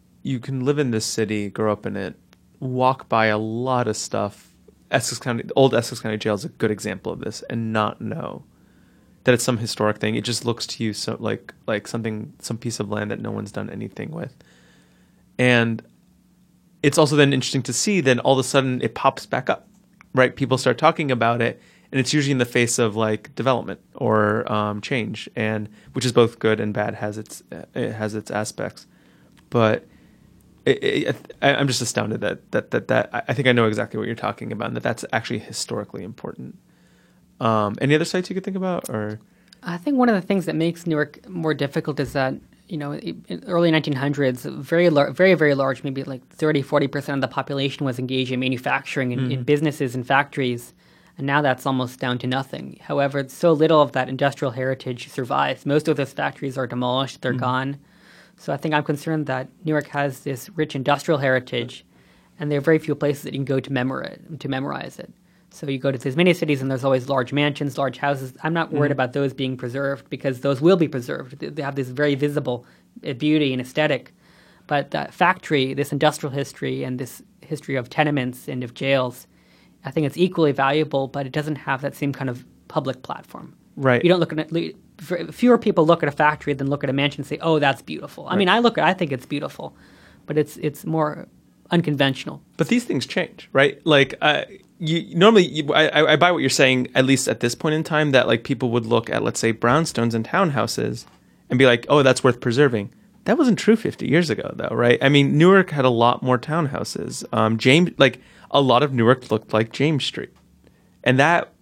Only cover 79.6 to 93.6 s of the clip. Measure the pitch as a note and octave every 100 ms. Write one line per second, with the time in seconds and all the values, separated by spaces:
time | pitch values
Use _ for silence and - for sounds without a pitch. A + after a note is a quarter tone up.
79.6 | _ _ C3+ D3+ C#3+ D#3 F3+ F3+ D#3 C3+
80.6 | C3+ D3 D3+ C#3 C3+ C#3+ C3+ D3 D3+ C#3+
81.6 | - C3 C#3 - C#3+ C3 C3 B2 - _
82.6 | - D#3+ C3+ B2+ - - - - - -
83.6 | _ - C3 B2 E3+ F3+ E3 D#3 D#3 E3
84.6 | E3 - _ - E3 F3+ - - B3 A#3+
85.6 | A3 F#3 D#3 E3 D3 - D3+ D3+ - C#3
86.6 | C#3 C#3+ C#3+ C3+ C#3+ C#3+ C#3 D3+ E3 D#3+
87.6 | C#3 C3+ - D3+ D3 - D3+ F#3+ F#3 G#3+
88.6 | A#3+ - D#3 F#3+ D#3+ B2+ - C#3+ D3 -
89.6 | - - - - - - - D3 D3 -
90.6 | D3+ C#3 - D#3+ D3+ D#3 - _ _ _
91.6 | _ F3 E3 C#3+ C#3 C3+ - D3 - -
92.6 | D#3+ A#3+ A#3+ D3 - - E3 - - C3+